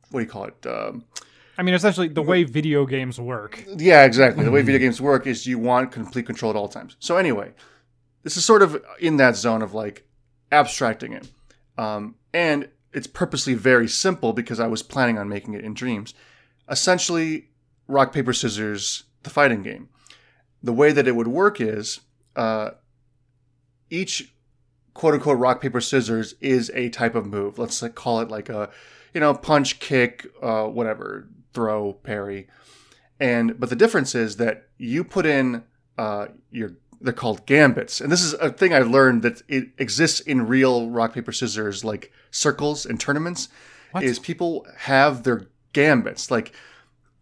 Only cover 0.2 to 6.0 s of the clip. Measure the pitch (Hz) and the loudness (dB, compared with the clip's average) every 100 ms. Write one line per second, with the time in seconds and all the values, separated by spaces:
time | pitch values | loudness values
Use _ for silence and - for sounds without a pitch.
0.2 | 113 104 - - 62 57 53 - - - | -8 -8 -14 -12 -10 -8 -8 -10 -16 -18
1.2 | - _ _ - 180 180 202 175 170 151 | -18 _ _ -4 0 2 2 2 -2 -2
2.2 | 147 180 156 139 151 147 135 135 127 120 | 2 2 2 0 0 2 0 -2 -6 -8
3.2 | 120 120 107 - - 160 170 156 135 117 | -8 -8 -10 -16 -14 0 8 10 10 10
4.2 | 131 151 117 139 131 135 127 113 139 131 | 6 6 4 4 4 4 2 0 2 2
5.2 | 135 117 123 123 117 127 127 117 | 0 -6 -4 -4 2 2 0 -6